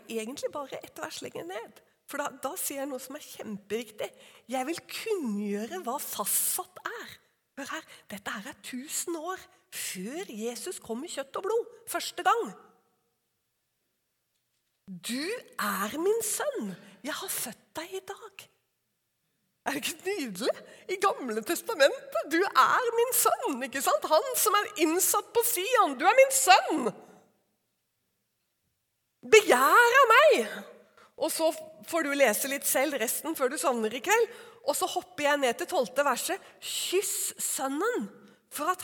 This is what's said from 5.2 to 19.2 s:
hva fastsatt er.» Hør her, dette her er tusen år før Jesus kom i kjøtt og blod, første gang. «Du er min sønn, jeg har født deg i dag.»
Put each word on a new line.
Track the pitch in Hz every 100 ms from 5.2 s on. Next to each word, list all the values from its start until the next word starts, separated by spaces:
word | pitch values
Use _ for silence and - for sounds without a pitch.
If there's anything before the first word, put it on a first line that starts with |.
| 254 208 208 202 226 370 294
hva | 277
fastsatt | - - 302 - - - 359 -
er.» | 339 466 - - _ _ _ -
Hør | 269 311
her, | - - -
dette | 202 -
her | 233 233
er | - -
tusen | 247 302 - - 339
år | 330 370 - _ _
før | - - 190 196 311 403
Jesus | 214 226 226 359 -
kom | - 233 339
i |
kjøtt | - 269 -
og | 381
blod, | 453 - - -
første | 349 - - 359
gang. | 466 285 170 - _ _ _ _ _ _ _ _ _ _ _ _ _ _ _ _ _ _ _ _ _ -
«Du | 180 - 247 330 480 - -
er | 208 190 208 285
min | 370 453 440
sønn, | - 587 480 208 170 - - 277
jeg | -
har | 381
født | - 240 - _ -
deg | 349 381
i | 381
dag.» | - 440 - - _ _ _ _ _ _ _